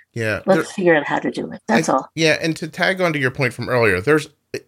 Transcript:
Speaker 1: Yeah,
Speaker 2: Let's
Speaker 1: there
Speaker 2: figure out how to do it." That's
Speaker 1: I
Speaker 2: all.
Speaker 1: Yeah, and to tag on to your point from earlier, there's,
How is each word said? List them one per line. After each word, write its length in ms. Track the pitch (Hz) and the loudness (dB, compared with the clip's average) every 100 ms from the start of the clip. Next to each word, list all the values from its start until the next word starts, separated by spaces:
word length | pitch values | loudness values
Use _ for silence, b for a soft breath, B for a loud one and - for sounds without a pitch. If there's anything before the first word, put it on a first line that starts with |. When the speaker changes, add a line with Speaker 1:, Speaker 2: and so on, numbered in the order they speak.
| _ | _
Speaker 1:
Yeah, 300 | 117 110 101 - | -4 -2 -2 2
Speaker 2:
Let's 120 | 175 | 0
Speaker 1:
there 60 | |
Speaker 2:
figure 300 | - - 175 | 0 0 2
out 120 | 156 143 | 2 2
how 120 | 147 | -4
to 120 | 147 | -4
do 200 | - - | -6 -8
it." 100 | - - | -10 -2
That's 220 | 220 160 | 0 2
Speaker 1:
I 60 | |
Speaker 2:
all. 140 | 135 - | 0 -2
Speaker 1:
Yeah, 240 | 156 160 - | 0 2 2
and 140 | 160 156 | 0 -4
to 120 | 156 | -6
tag 320 | 175 175 190 | -2 -2 0
on 120 | 175 | -2
to 40 | 151 | 0
your 120 | 127 | -2
point 200 | 143 127 | 0 -4
from 160 | - 95 | -4 -2
earlier, 320 | 123 110 90 | 2 2 2
there's, 280 | 113 151 147 _ _ - | 2 2 0 _ _ -12